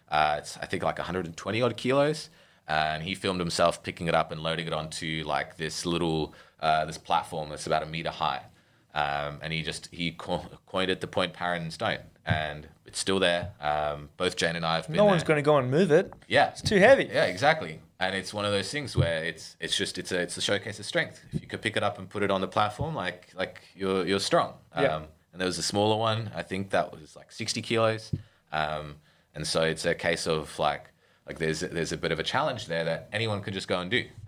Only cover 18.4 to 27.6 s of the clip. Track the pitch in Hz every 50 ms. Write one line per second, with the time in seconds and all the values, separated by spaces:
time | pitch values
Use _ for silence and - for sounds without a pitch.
18.4 | 101 104 101 98 95 - - 147 139 113 - 117 92 85 82 80 80 82 80 -
19.4 | - - - _ 82 80 - - 95 87 - 90 87 - 95 90 87 85 - 90
20.4 | - - 104 95 - 110 95 - 107 - - 170 147 113 - - - - - -
21.4 | - - - 98 - 110 - 107 104 101 - - 95 92 - 104 101 98 98 95
22.4 | 95 90 - 107 104 104 - - 143 160 156 117 90 90 87 - - - - 92
23.4 | 92 - - - - - - 92 98 95 95 95 85 87 98 98 - - 170 165
24.4 | 113 - - - - _ - - - - 78 - 80 - - _ _ _ - 90
25.4 | 92 92 85 80 - - 101 101 104 107 107 107 113 113 110 110 113 98 - 85
26.4 | 87 - 92 95 101 98 - - 78 - - 80 78 - - 69 - - - -
27.4 | 117 - - 113